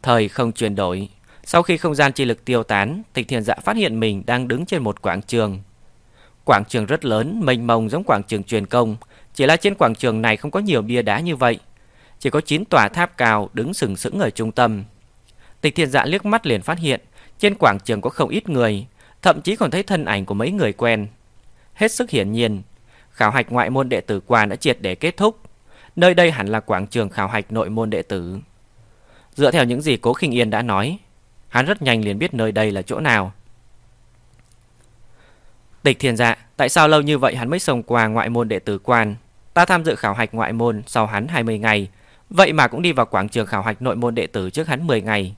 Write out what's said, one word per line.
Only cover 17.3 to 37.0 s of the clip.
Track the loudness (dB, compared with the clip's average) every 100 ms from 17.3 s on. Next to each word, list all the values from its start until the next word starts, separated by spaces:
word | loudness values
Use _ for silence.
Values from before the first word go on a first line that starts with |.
| -2
trên | 0 4
quảng | 2 2
trường | -2 -4
có | -4
không | -2 -2
ít | -2 -2
người, | 0 0 0 -8 _ -20 _
thậm | 0 0
chí | -2 -2
còn | -2
thấy | -2
thân | -2 -2 0
ảnh | -2 -2
của |
mấy | -4 -2
người | 0 -2
quen. | 0 0 0 -4 -14 _ -20 -20 -20 -20
Hết | -2 -2
sức | 0 -2
hiển | -2 -2
nhiên, | 0 -2 -2 -10 -20 -20 _ _
khảo | 0 2
hạch | 2 0
ngoại | -2 0
môn | 0 0
đệ | -2
tử | -2 -6 2
quan | 2 2
đã | 0
triệt | -2 -2
để | -4 -4
kết | -4 0
thúc. | -2 -2 -20 -20 -20 -20 -14 4
Nơi | 4
đây | 6 4
hẳn | 2 -4
là | -4
quảng | -2 -4 -2
trường | -4 -4
khảo | -2 -2
hạch | -4 -4
nội | -4 -2
môn | -2 -2
đệ | -4
tử. | -4 -6 -6 -12 -14 _ _ _ -20 _ _ -20 _ 0
Dựa | 2
theo | 4
những | 2 0
gì | -2 0
Cố | 0
Khinh | 0 -2
Yên | 0 0
đã | 0
nói, | 0 -2 -2 -6 _ _ _ -20 -4
hắn | -2 0
rất | 0
nhanh | 2 2
liền | 0 -2
biết | -4
nơi | -2 0
đây | 0 0
là | -2
chỗ | -4 -2
nào. | 2 2 0 -10 -20 -20 _ -20 _ _ _ _ _ _ _ _ _ _ _ _ -20 -20 _ _ -20 -20 _ -2
"Tịch | 0 2
Thiên | 0 2
Dạ, | 2 0 -8 -2
tại | 2
sao | 4 6
lâu | 6